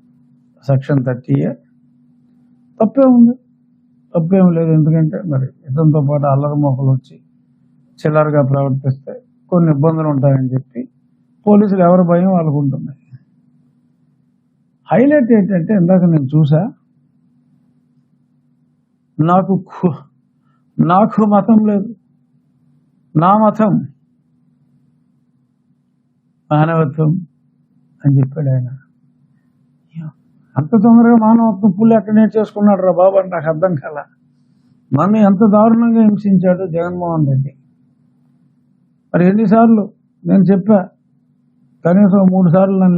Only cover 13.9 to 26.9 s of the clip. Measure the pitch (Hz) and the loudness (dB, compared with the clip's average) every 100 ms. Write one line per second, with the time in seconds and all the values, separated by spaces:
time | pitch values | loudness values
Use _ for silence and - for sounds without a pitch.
13.9 | _ _ _ _ _ _ _ _ _ - | _ _ _ _ _ _ _ _ _ -4
14.9 | 170 277 302 233 220 180 180 160 208 170 | 0 2 2 2 0 0 -2 -2 0 2
15.9 | 185 175 160 135 151 143 156 233 - _ | 2 2 0 0 0 0 0 -2 -10 _
16.9 | _ _ _ _ _ _ _ _ _ _ | _ _ _ _ _ _ _ _ _ _
17.9 | _ _ _ _ _ _ _ _ _ _ | _ _ _ _ _ _ _ _ _ _
18.9 | _ _ - 160 185 190 190 - - 180 | _ _ -4 0 0 0 -4 -6 -6 -6
19.9 | - - _ _ _ _ _ _ - 151 | -6 -16 _ _ _ _ _ _ -4 0
20.9 | 185 220 - 214 202 202 220 214 202 240 | 0 0 0 0 0 2 2 2 -2 -6
21.9 | - _ _ _ _ _ _ _ _ _ | -14 _ _ _ _ _ _ _ _ _
22.9 | _ _ 156 175 214 214 214 214 156 131 | _ _ -2 0 2 0 0 -2 -2 -6
23.9 | _ _ _ _ _ _ _ _ _ _ | _ _ _ _ _ _ _ _ _ _
24.9 | _ _ _ _ _ _ _ _ _ _ | _ _ _ _ _ _ _ _ _ _
25.9 | _ _ _ _ _ - 151 156 165 143 | _ _ _ _ _ -4 -2 0 0 -2